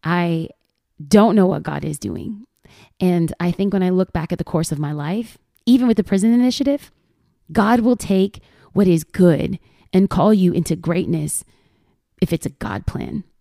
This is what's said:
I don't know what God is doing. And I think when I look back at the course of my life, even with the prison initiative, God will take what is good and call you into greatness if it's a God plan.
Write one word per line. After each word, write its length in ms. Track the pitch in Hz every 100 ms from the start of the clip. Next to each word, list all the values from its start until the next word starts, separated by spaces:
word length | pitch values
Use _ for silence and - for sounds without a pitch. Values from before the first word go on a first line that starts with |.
I 460 | 160 175 175 165 165 - _ _ _ _ 147
don't 300 | 208 214 214
know 100 | 180
what 160 | 151
God 220 | - 143
is 140 | 151 147
doing. 480 | 101 - - 208 233 _ _ _ _ _
And 340 | 185 175 165 -
I 140 | 175
think 200 | 170 196
when 120 | 202
I 60 | 180
look 220 | 185 185
back 200 | 170 -
at 60 | -
the 60 |
course 280 | - 170 165
of 80 | 147
my 120 | 151
life, 460 | 151 147 202 226 - _ _
even 220 | - 247 247
with 100 | 220
the 80 |
prison 280 | 202 196 220
initiative, 580 | 233 247 247 277 285 - _ _ _ _ _ _
God 280 | 160 208 240
will 160 | 226 247
take 440 | - 190 196 - _ _ _
what 160 | - 196
is 160 | 170
good 540 | 156 - 180 147 - 185 _ _ _
and 180 | 190 196
call 240 | - 180
you 180 | 214 185
into 220 | 170 165
greatness 680 | 160 165 170 - 170 151 - - _ _ _ _ _ _ _
if 120 | -
it's 140 | 165 -
a 40 |
God 360 | - - 95 -
plan. 360 | - - 214 185 _